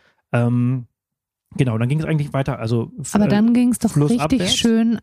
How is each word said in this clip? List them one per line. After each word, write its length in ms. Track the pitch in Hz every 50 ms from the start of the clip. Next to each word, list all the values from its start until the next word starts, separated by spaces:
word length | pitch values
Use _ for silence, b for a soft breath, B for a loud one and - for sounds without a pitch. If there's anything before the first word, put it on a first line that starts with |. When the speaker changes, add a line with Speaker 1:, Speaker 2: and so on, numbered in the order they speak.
| _ _ _ _ _ _
Speaker 1:
Ähm, 540 | - 120 120 120 120 120 123 123 131 127 120 - _ _ _ _ _ _ _ _ _ _ _ - -
genau, 200 | - 139 123 110
dann 120 | 110 117 123
ging 100 | 147 156
es 60 | 156
eigentlich 260 | 151 160 151 143 143
weiter. 260 | - 135 135 147 131 117
Also 340 | 117 110 120 117 117 160 254 247
f-, 140 | 135 - -
Speaker 2:
Aber 100 | 202 208
Speaker 1:
äh, 20 | 190
Speaker 2:
dann 240 | 202 208 220 233
ging's 260 | 240 240 247 247 226 -
doch 160 | - 214 -
richtig 220 | 147 147 147 233 247
Speaker 1:
flussabwärts. 340 | 147 160 269 233 175 196 226
Speaker 2:
schön 440 | - - 233 226 220 226 233 226 214